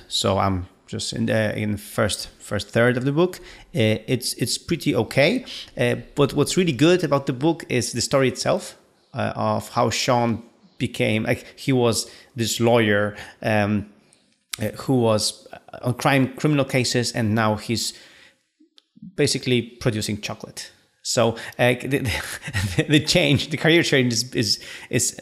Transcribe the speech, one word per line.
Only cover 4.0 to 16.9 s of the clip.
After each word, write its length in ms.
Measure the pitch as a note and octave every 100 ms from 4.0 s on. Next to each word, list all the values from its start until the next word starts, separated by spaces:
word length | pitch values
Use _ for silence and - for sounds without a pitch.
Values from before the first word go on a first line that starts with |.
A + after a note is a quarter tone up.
| -
it's, 280 | B2 -
it's 240 | - B2+ -
pretty 360 | - D#3+ D3
okay, 500 | G#2 G#2+ C3 D3+ B3+ - - - -
uh, 180 | A#2+ A#2+ -
but 200 | - C#3
what's 220 | D3 C#3 F3
really 160 | F3+
good 300 | A#2 D#3 F3+
about 220 | D#3+ C#3 C#3
the 60 |
book 320 | B2 D#3 D#3+ -
is 240 | A#2+ A2
the 80 | A#2+
story 280 | - C#3 B2+
itself, 480 | B2 B2+ F#3 - - _ _ _
uh, 180 | B2+ G#2+
of 340 | A2+ A2 G#2+ -
how 200 | A#2+ A#2+
Sean 520 | - - A#2+ A#2 A2 - _ _ -
became, 440 | A#2+ - A#2+ G#2+
like, 240 | - A#2+ - -
he 160 | -
was 380 | C3 A#2 G#2+ - - -
this 260 | A#2 G#2+ -
lawyer, 560 | A#2 A#2+ G#2+ G2+ G#2 - - -
um, 440 | A#2 G#2+ G2+ G#2 G#2 _ _ _ _ _ _ -
uh, 60 | G#2+ -
who 120 | -
was 520 | C3 A2+ G#2+ - - - - - -
on 120 | B2
crime, 400 | A#2 D3 C3+ C3
criminal 300 | - D#3 C#3+
cases, 480 | C3+ C3 A#2+